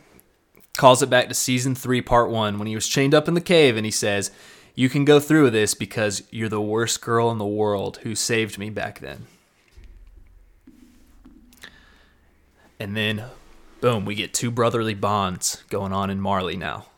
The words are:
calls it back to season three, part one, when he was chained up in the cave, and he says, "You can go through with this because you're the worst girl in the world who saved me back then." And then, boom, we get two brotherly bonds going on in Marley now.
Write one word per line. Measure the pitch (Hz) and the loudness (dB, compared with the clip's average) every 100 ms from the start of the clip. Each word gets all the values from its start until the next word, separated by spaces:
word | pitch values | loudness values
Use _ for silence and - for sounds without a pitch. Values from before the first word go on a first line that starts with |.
| _ - _ _ _ _ - - | _ -20 _ _ _ _ -14 4
calls | 135 127 | 6 6
it | 131 | 4
back | 123 117 | 2 2
to | |
season | 120 - 127 131 | -2 -2 0 0
three, | 131 120 123 | -4 -2 -2
part | - 120 107 | 2 2 2
one, | 113 107 104 | 0 -2 -2
when | 107 | -6
he | |
was | 110 - | -6 -4
chained | - 139 | 0 4
up | 151 151 | 2 2
in | |
the | 170 | -2
cave, | 170 170 143 110 | 2 4 6 4
and | 107 | -2
he | |
says, | - 110 101 98 - - - - | -2 -2 -2 -4 -10 -20 -20 -16
"You | - 127 | -2 0
can | 147 | 2
go | 143 147 | 6 6
through | 143 156 | 6 4
with | 139 | 6
this | 110 107 | 4 0
because | - 110 - 107 95 - | -2 -6 -4 -2 -4 -10
you're | 113 110 | -8 -6
the | 107 | -4
worst | 104 110 117 - | -2 -2 -2 -4
girl | - 117 117 | -2 0 0
in | 117 | 0
the | 104 | -4
world | 104 107 101 98 - | 0 0 0 -4 -8
who | 113 | -10
saved | 104 - 113 107 101 | -6 -2 -2 -2 -4
me | 104 | -10
back | 104 98 - | -8 -8 -10
then." | 69 71 110 _ _ _ _ - - - - - - - - _ - - - - - - - - - - - - - _ _ _ _ _ _ _ _ - | -16 -16 -18 _ _ _ _ -20 -20 -20 -20 -20 -20 -20 -20 _ -20 -20 -20 -20 -20 -20 -20 -20 -20 -20 -20 -20 -20 _ _ _ _ _ _ _ _ -14
And | 104 107 | -8 -2
then, | 107 107 113 - - - - - | -2 -2 -8 -18 -20 -20 -20 -2
boom, | 156 117 | 0 0
we | 95 | -2
get | 104 90 | -4 -4
two | - 120 | -4 -4
brotherly | 120 117 117 110 | 0 0 0 -2
bonds | 101 101 104 95 90 - - - | -2 -2 0 -2 -2 -6 -8 -8
going | 101 98 | -6 -4
on | 95 98 | -4 -4
in | 98 | -4
Marley | 98 98 90 92 | -2 -2 -2 -4
now. | 87 53 - | -8 -8 -14